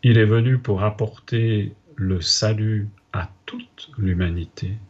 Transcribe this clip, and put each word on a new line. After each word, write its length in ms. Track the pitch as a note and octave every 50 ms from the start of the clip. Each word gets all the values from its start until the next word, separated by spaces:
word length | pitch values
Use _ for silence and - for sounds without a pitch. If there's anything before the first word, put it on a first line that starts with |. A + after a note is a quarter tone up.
| -
Il 160 | A#2+ A2+ A2
est 60 | A2
venu 340 | G#2 A2 A2+ A2+ B2+ C3 B2
pour 240 | - - G#2 F#2 G2+
apporter 880 | G#2+ G#2 - A2+ A2 - - _ - - A#2 A2+ A2+ A2 G#2 G2+ G2 - _ _ _ -
le 240 | - G2 F#2 F#2 F2+
salut 680 | E2+ - - - - G#2+ A2 G#2+ G#2+ G#2+ A2 G#2+ G#2 G#2+ - _ _ _ -
à 180 | - - - - _ _
toute 440 | - - B3 - _ _ - - - -
l'humanité. 760 | - G2+ F#2+ F#2 F2 F2+ F2 E2+ E2+ E2 - _ - - F#2+ G2+ A2 G2+ -